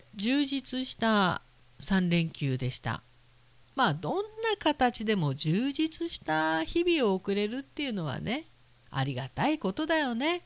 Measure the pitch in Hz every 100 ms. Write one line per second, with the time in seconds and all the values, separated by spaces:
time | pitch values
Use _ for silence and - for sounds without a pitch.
0 | - 214 208 277 277 269 254 254 262 -
1 | 226 214 185 - - - - - - 190
2 | 180 170 165 - 139 131 123 - 120 110
3 | - - - - - - - - 233 151
4 | 165 339 427 440 453 415 320 294 247 -
5 | 214 208 147 135 156 180 269 277 320 -
6 | 339 - - 311 320 320 320 339 349 330
7 | 226 185 - 202 208 254 269 - 285 208
8 | 156 127 156 269 330 - - - - 135
9 | 135 127 131 - 220 302 - - 311 320
10 | 277 233 294 349